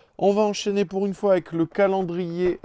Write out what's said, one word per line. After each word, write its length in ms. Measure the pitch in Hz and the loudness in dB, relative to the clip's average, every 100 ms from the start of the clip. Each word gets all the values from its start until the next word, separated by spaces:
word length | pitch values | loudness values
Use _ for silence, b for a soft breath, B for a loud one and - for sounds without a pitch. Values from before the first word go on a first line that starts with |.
| b - | b -2
On 140 | 196 | 0
va 100 | 202 | 2
enchaîner 420 | 208 202 214 202 185 | 0 -2 -2 -2 -2
pour 220 | 190 202 | -2 -4
une 80 | 185 | -2
fois 160 | 202 | 2
avec 200 | 185 - | 2 0
le 140 | 165 165 | -2 -2
calendrier, 920 | - 196 190 180 170 175 170 180 170 | 2 2 2 -2 -4 -4 0 0 0